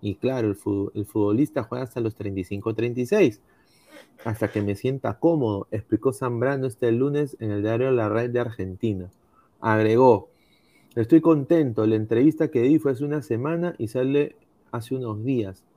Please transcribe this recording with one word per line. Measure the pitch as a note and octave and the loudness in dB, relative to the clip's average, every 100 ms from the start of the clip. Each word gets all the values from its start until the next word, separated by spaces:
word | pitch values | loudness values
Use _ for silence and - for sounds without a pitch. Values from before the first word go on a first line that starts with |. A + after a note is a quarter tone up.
Y | G#2 G2 | -6 -4
claro, | B2 C3 A2 | -4 -2 -2
el | G2 | -2
fu-, | - G2+ G2 | -4 -4 -4
el | A2 G2+ | -6 -6
futbolista | A2 G#2 G#2+ D3 - | 0 2 2 0 -2
juega | A2+ B2 | -6 -8
hasta | B2+ - | -8 -4
los | A2+ - | -6 -6
treinta | G2+ G2 | -8 -6
y | |
cinco, | F2+ G2+ G#2 | -6 -6 -6
treinta | A2 A#2+ A#2+ | -2 -4 -2
y | B2 | -2
seis. | G#3+ E3 - _ _ _ _ _ - - _ | 4 2 2 _ _ _ _ _ -20 -20 _
Hasta | A2+ G#2+ G#2 | -8 -4 -2
que | G#2+ | -2
me | G2+ | -2
sienta | G2+ B2+ C3+ A#2 - | -2 -4 -4 -6 0
cómodo", | E3 E3 A#2+ G2+ - | 0 2 0 -2 -4
explicó | G#2 - G#2+ C3 | -8 -2 -2 0
Zambrano | B2+ B2+ A#2+ B2+ C#3 C3 | -2 -4 -2 -2 -2 -4
este | A2+ B2 | -2 0
lunes | A2+ C#3 C#3+ D3 - | 2 0 -2 -4 -6
en | A2 | -6
el | G#2 | -4
diario | G#2 A2+ C3 | -2 0 0
La | B2+ G#2+ | 0 0
Red | G#2+ B2 | 0 -2
de | A#2+ | -2
Argentina. | A#2+ A2 F#2+ F#2 A2+ G2 F2+ _ _ _ _ _ | -4 -6 -10 -4 -4 -4 -8 _ _ _ _ _
Agregó, | A2 A2 G#2+ A2+ C3 G#2+ - _ _ _ _ _ _ - | 0 2 4 6 6 6 0 _ _ _ _ _ _ -4
"Estoy | A2+ E3 | 4 6
contento. | D#3+ D#3 C3+ E3+ C#3+ A2 A2 | 6 2 4 2 2 0 0
La | |
entrevista | A2 G#2+ A2+ C#3 D#3 D#3+ | 0 0 4 4 4 0
que | B2+ | 2
di | A#2+ D#3 | 4 4
fue | D3+ | 2
hace | B2 | -2
una | C#3+ D3 | -2 -4
semana | - A2+ C3+ E3+ F3 E3 | -4 -4 -2 -2 -4 -4
y | A2 | -6
sale | B2+ C3 C#3+ D3 - _ _ _ | -2 0 0 0 -6 _ _ _
hace | A#2+ A2+ | -10 -6
unos | C3 B2 G#2 | -6 -6 -6
días. | A2+ C3 G2+ F#2+ _ | -2 -2 -2 -8 _